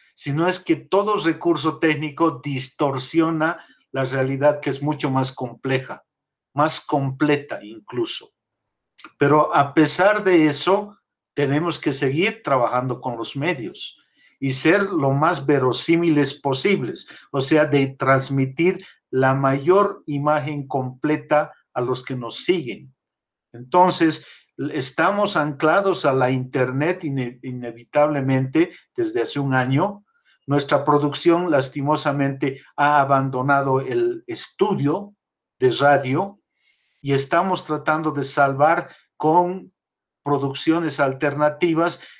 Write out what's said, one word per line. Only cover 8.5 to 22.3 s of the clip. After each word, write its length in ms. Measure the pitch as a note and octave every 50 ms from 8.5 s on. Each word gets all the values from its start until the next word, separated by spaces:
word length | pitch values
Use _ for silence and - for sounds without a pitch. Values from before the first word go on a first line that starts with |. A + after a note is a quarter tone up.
| _ _ _ _ _ _ _ _ _ _ - - _ -
Pero 360 | C#3+ C#3 D3 D3+ D3 - -
a 200 | D3+ C#3 C3+ -
pesar 500 | E3 D#3 C3 - - F#3 G#3 G#3+ G#3 G3+
de 220 | F#3+ F3+ E3 D#3
eso, 500 | D3+ C3+ - - F3+ G3 G#3 G3+ - - _ _ _ _ _ _ _ -
tenemos 440 | C#3+ C#3+ C3 C#3+ D3+ F3 E3+ D3+ -
que 140 | - D#3
seguir 500 | C3+ - C#3+ C3 C3+ D#3+ G3 A3+ A3 -
trabajando 580 | - D3 C#3 B2+ A#2+ G#2 B2 B2+ B2+ C3 A#2+ -
con 160 | - B2+ A#2+
los 200 | A2+ A2+ - -
medios 640 | C#3 C#3+ F3 F3 B2+ G#2+ F2 - - - - - _ _ _ _ _ _ _ _ -
y 100 | C#3 C3+
ser 340 | B2+ - - D#3 F#3 G3+ G3
lo 280 | F#3+ F3 D#3+ C#3 C3+
más 340 | C3+ C#3 D#3 E3+ F3 C#3 C3+
verosímiles 880 | D3 D3 C3+ B2+ B2+ A2+ - - E3 E3+ E3+ F3 E3+ D3+ D3 C#3 C#3 -
posibles, 720 | - - C#3 C3 C3 - G#3 F#3+ D3+ B2+ G#2+ - - - - - - - _
o 100 | - C#3+
sea, 240 | C3+ - D#3+ D3+ D3+
de 240 | C#3 C#3+ C#3 C3+ C3+
transmitir 960 | C3+ - C#3 C3 C3+ C3 C3 - C#3 C#3 C3+ C3 C3 - E3+ F#3 F#3+ - - - - _ _ -
la 240 | - B2+ C3 C3 C3+
mayor 680 | C#3 C#3 C3+ C#3 C#3+ C#3 E3+ F#3 G3+ G3+ G3+ - - -
imagen 600 | - D3 C#3 C#3+ D3+ D3+ D3 C3 D#3 D3 C#3+ C3
completa 840 | C3 - C#3 B2+ B2+ C3 - - D3+ D3+ C3+ C3+ - D#3 D3+ D#3 - - _ _ _
a 80 | - B2+
los 220 | A#2+ B2+ B2 B2+
que 140 | - - C3
nos 220 | B2 A#2+ A2+